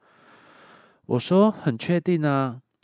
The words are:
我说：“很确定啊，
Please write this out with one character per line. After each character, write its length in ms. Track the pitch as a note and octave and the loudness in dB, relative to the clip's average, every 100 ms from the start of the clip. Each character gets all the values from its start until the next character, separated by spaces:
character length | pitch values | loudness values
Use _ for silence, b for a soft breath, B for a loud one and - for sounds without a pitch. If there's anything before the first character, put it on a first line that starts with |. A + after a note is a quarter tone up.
| B B B B B B B B B B B | B B B B B B B B B B B
我 120 | B2 | -4
说 320 | - F#3 G#3+ | 2 4 4
：“很 280 | - D3+ A2+ | 2 -4 -2
确 200 | - F3 | -2 -2
定 240 | E3+ E3+ | 0 0
啊， 360 | D3+ C#3 C3 B2 - _ | 0 0 -2 -8 -16 _